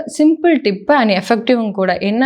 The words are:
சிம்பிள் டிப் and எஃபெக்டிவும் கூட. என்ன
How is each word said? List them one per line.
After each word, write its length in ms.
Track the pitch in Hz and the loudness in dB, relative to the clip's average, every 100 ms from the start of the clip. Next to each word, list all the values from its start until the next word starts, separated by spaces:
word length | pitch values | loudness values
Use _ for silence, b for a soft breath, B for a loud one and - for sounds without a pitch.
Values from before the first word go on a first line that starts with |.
| 311 - | -2 0
சிம்பிள் 380 | 302 311 339 302 208 | 2 2 2 2 0
டிப் 260 | 196 - 294 | -4 0 2
and 100 | 220 180 | 2 0
எஃபெக்டிவும் 560 | - 226 233 240 220 190 | 0 -2 0 -2 -2 -2
கூட. 100 | 185 175 196 | -2 -2 -2
என்ன 140 | 220 | 0